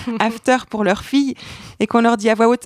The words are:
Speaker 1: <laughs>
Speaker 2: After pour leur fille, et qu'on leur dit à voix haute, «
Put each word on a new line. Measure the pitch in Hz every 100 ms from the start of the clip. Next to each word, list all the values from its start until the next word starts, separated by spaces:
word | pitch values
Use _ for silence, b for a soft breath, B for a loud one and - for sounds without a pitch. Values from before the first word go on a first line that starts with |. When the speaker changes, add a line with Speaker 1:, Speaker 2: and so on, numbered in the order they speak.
Speaker 1:
<laughs> | - 226
Speaker 2:
After | 226 226 - 254 -
pour | 214
leur | 202 208
fille, | - 277 277 - B B B B
et | 220
qu'on | 233
leur | 233 233
dit | 220
à |
voix | 214 226
haute, « | 240